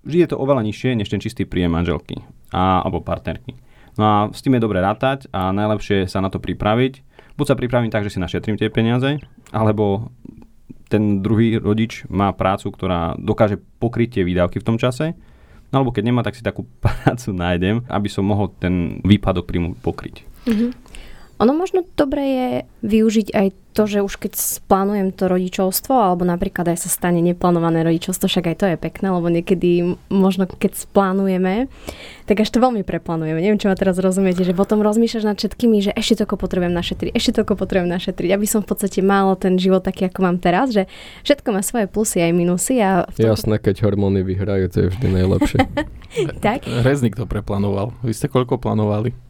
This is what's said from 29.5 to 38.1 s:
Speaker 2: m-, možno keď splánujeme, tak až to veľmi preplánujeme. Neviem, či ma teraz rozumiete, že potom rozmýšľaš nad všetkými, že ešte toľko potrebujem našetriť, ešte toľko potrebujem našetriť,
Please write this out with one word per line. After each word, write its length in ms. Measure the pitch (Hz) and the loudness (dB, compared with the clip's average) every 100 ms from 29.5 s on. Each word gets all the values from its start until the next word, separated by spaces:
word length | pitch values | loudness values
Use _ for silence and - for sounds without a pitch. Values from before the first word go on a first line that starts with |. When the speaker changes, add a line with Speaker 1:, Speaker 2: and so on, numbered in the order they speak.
| 185 180 175 | 0 2 2
Speaker 2:
m-, 180 | 175 175 - | 0 -4 -2
možno 400 | 196 190 185 185 | 2 2 2 -2
keď 240 | - 196 - | 0 -4 -4
splánujeme, 880 | - - 196 190 196 185 185 202 269 - - - - - | 0 2 2 0 0 0 0 0 -4 -6 -16 -14 -18 -20
tak 160 | - 196 | -2 0
až 80 | 214 | 2
to 80 | 240 | 4
veľmi 240 | 254 233 | 2 2
preplánujeme. 560 | 185 165 - 165 156 160 | -4 -6 -4 -4 -2 0
Neviem, 240 | 190 208 | 2 2
či 80 | 208 | 2
ma 80 | 190 | 2
teraz 240 | 190 180 | 0 2
rozumiete, 480 | 185 185 190 180 180 | 0 2 2 2 0
že 80 | 180 | 2
potom 240 | 202 214 | 2 2
rozmýšľaš 440 | 214 214 233 226 214 | 2 2 2 0 -2
nad 100 | 202 | -2
všetkými, 400 | 220 - 240 214 | -4 0 2 4
že 140 | 196 | 2
ešte 320 | - 220 220 | -2 0 2
toľko 160 | 208 190 | 0 -2
potrebujem 320 | 185 185 175 | -2 -2 0
našetriť, 400 | 175 170 180 - | -2 -4 -6 -4
ešte 240 | 240 - - | -2 0 0
toľko 160 | 208 | 0
potrebujem 380 | 190 - 190 175 | -2 0 0 0
našetriť, 380 | 180 - | -2 -4